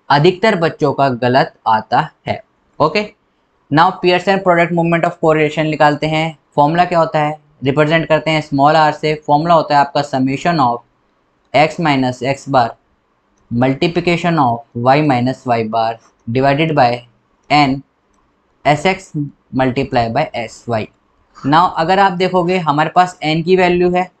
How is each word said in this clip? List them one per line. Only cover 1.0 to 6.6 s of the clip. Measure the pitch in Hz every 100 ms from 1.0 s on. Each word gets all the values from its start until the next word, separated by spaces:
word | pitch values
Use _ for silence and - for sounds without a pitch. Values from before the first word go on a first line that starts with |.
| 139
गलत | 120 123 127 - - -
आता | 110 107 123 156 - -
है। | 98 - _ _ _
Okay, | 151 208 208 - _ _ _ _ _
now | 147 180 185
Pearson | 180 180 180 190 190
product | 170 170 170
moment | 170 170 170
of | -
correlation | 165 156 151 151 156
निकालते | 151 151 147 156
हैं। | 156 160 156 _
Formula | -